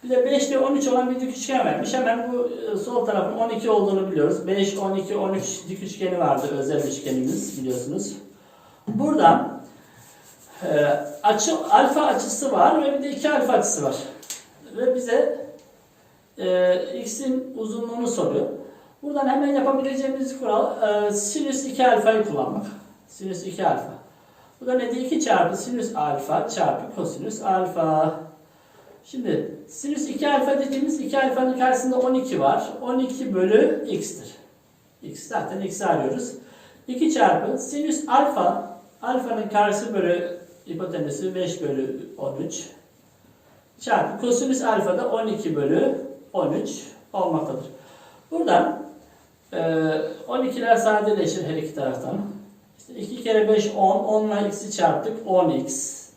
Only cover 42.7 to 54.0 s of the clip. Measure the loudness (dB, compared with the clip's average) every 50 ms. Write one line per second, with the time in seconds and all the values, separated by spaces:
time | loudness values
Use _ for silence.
42.7 | -18 -20 _ _ _ _ _ _ _ _ _ _ _ _ _ _ _ _ _ _
43.7 | _ -10 -2 0 2 2 2 0 -2 -4 0 0 2 2 2 0 0 0 2 2
44.7 | 2 2 2 2 0 0 0 0 0 0 0 -2 -2 -4 -2 -2 -2 0 0 2
45.7 | 2 4 4 2 0 -2 -6 -10 -14 -16 -14 -6 -4 -2 0 0 0 -2 -4 -4
46.7 | -8 -10 -14 -16 -20 -20 -16 _ -4 -2 -2 0 0 -2 -2 -2 -6 -8 -10 -12
47.7 | -16 -20 -20 -20 -20 -20 -20 -20 -20 -20 -14 -6 -4 -2 2 4 4 4 4 2
48.7 | -2 -6 -10 -14 -16 -20 -20 -20 _ _ _ _ _ _ _ -10 -6 -2 0 0
49.7 | 2 2 2 2 0 0 -2 -4 -6 -10 -10 -6 -2 -2 -2 -2 -2 0 4 4
50.7 | 4 6 6 4 2 4 2 2 2 2 0 0 -2 -4 -4 -4 -4 -4 -4 -6
51.7 | -6 -4 -4 -4 -4 -4 -6 -6 -6 -6 -6 -8 -10 -14 -16 -20 -20 -20 _ _
52.7 | _ _ -20 -18 -12 -12 -10 -10 -10 -6 -2 2 2 2 4 4 4 4 2 0
53.7 | 2 4 4 4 4 4